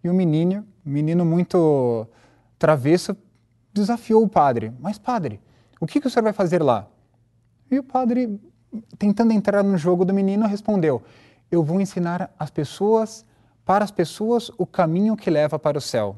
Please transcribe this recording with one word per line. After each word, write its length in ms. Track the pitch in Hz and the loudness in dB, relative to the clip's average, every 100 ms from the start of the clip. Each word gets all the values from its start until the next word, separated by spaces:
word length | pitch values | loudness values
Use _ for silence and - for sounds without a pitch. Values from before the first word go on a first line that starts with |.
E 60 | 175 | 0
o 40 | |
menino, 520 | 185 175 151 170 196 214 _ | 0 2 2 0 -2 -10 _
menino 400 | 147 143 151 170 | -6 -4 0 0
muito 840 | 170 170 175 185 160 139 123 113 110 _ _ _ _ _ | 2 0 0 2 2 2 0 -2 -6 _ _ _ _ _
travesso, 580 | 151 151 131 180 - 196 _ _ _ _ _ | 2 4 4 2 0 -10 _ _ _ _ _
desafiou 520 | 208 202 233 - 220 | -4 -2 -2 2 4
o 40 | 214 | 4
padre, 460 | 190 143 117 110 127 | 4 4 2 -4 -8
"Mas, 180 | 160 214 | -10 -8
padre, 420 | - 240 147 101 _ _ _ _ | -4 -4 -4 -8 _ _ _ _
o 60 | 160 | -4
que 160 | 294 | -2
que 60 | 269 | 0
o 20 | |
senhor 140 | 240 | 0
vai 100 | 220 | -2
fazer 280 | 202 180 175 | -2 0 2
lá?" 240 | 147 113 98 _ _ _ _ _ _ _ _ | 2 0 -4 _ _ _ _ _ _ _ _
E 60 | 269 | -4
o 60 | |
padre, 560 | 262 254 247 247 240 202 - _ _ 220 - - | -2 -2 0 0 -2 -6 -14 _ _ -18 -18 -4
tentando 340 | 202 202 233 | -2 2 2
entrar 320 | 220 202 202 | 2 2 2
no 140 | 196 190 | 2 0
jogo 260 | 160 180 | 0 2
do 80 | 185 | 2
menino, 360 | 196 196 202 220 | 0 0 0 -2
respondeu, 560 | 202 - 208 156 120 - _ _ _ _ | -2 -2 0 0 -2 -6 _ _ _ _
"Eu 100 | 170 | 0
vou 180 | 151 185 | 0 -2
ensinar 540 | 196 185 175 175 185 _ | -2 -4 -4 -4 -8 _
as 100 | 151 | -8
pessoas, 720 | - 147 - 202 220 220 - _ _ _ _ | -6 -8 -2 0 2 0 -8 _ _ _ _
para 220 | - 196 208 | 0 0 0
as 60 | |
pessoas, 580 | - 165 - 214 240 233 - | -2 -4 -4 -2 -2 -2 -8
o 80 | 185 | -6
caminho 500 | - 165 170 214 214 | 0 0 2 0 0
que 140 | - | 0
leva 300 | 151 151 151 | 0 0 -2
para 180 | 151 147 | -2 -4
o 40 | |
céu." 340 | - 120 104 | -4 -4 -4